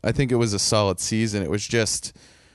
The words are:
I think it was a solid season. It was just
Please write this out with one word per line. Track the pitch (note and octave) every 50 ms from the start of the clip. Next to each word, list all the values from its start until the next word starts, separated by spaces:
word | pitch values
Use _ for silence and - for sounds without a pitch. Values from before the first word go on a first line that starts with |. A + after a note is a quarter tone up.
| -
I | - A#2
think | - C#3+ B2 B2
it |
was | A#2 A#2 A2+ G2+
a | G2
solid | - - - G#2+ G#2 G2 F#2 -
season. | - - A2+ A2 A2+ A2+ G#2 G#2 F#2+
It | C#2+
was | E2+ G#2 G2+ -
just | - A#2 A2 - - - - - - - - - - - _ _